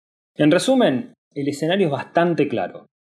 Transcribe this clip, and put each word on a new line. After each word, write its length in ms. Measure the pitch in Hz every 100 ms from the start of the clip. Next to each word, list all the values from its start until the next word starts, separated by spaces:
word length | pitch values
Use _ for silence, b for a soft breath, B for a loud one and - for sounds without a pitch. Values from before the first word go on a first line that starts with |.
| _ _ _
En 160 | - 151
resumen, 640 | 170 208 262 196 123 - _ _
el 160 | 143 139
escenario 380 | 143 160 202 170
es 60 |
bastante 560 | 135 - 170 175 151 139
claro. 360 | 110 87 - - _ _